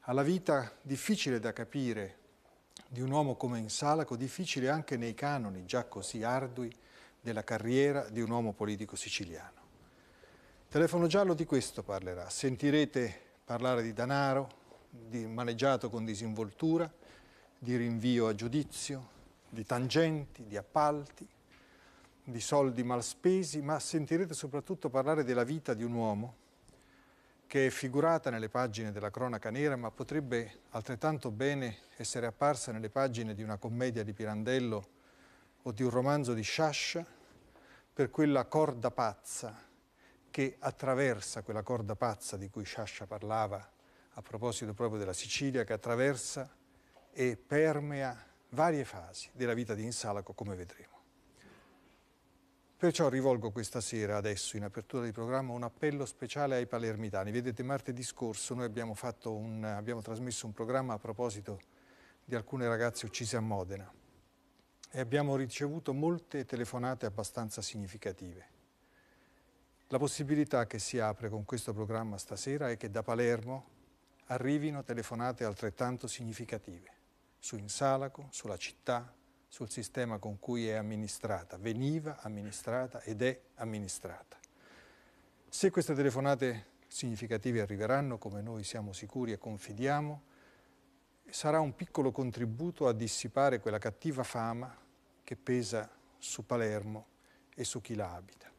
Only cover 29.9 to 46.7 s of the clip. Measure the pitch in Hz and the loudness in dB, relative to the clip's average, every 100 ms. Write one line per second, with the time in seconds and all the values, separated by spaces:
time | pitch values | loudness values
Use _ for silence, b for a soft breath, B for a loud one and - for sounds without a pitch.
29.9 | - 120 147 135 120 110 - - 117 110 | -8 -4 -2 0 -2 -2 -12 -8 -6 -4
30.9 | 120 156 151 123 107 139 143 123 104 - | 0 0 0 -2 0 0 2 -2 -6 -16
31.9 | - 113 123 117 - 143 139 - 110 110 | -8 -4 -2 -2 2 2 4 -2 -4 -2
32.9 | 135 135 117 113 104 110 104 117 120 127 | 2 2 2 -4 -4 -4 -4 -2 0 0
33.9 | 117 107 101 107 107 110 131 123 107 - | 0 -4 -4 -2 -2 2 2 2 -2 -6
34.9 | B B B B B B B 127 104 127 | B B B B B B B -8 0 2
35.9 | 120 135 147 123 113 104 - 156 143 - | 4 4 4 2 0 0 2 2 2 -2
36.9 | 170 175 B B B B B B B B | -4 -6 B B B B B B B B
37.9 | - 131 - 151 139 117 156 151 120 120 | 0 0 6 6 6 4 4 4 2 0
38.9 | - 117 101 - - 117 110 - _ _ | 2 0 0 -10 -8 -8 -12 -20 _ _
39.9 | b b b _ - 135 - 135 - 135 | b b b _ 0 0 0 -4 -2 0
40.9 | 131 139 104 - 117 101 107 104 123 104 | 2 2 2 -4 -8 -4 -4 -2 -2 -2
41.9 | 107 120 104 - 98 98 110 101 - 107 | 0 0 0 -6 -8 -8 -8 -6 -6 -8
42.9 | - 101 107 107 110 107 101 - _ b | -8 -8 -8 -2 0 0 -2 -10 _ b
43.9 | b b - - 107 120 110 107 101 117 | b b -18 -10 -4 -2 -2 -6 -2 -2
44.9 | 107 95 92 - - 139 127 110 110 120 | 0 -2 -4 -4 0 0 0 0 -2 0
45.9 | 117 135 131 - 147 127 - _ | 4 4 2 -4 -6 -10 -14 _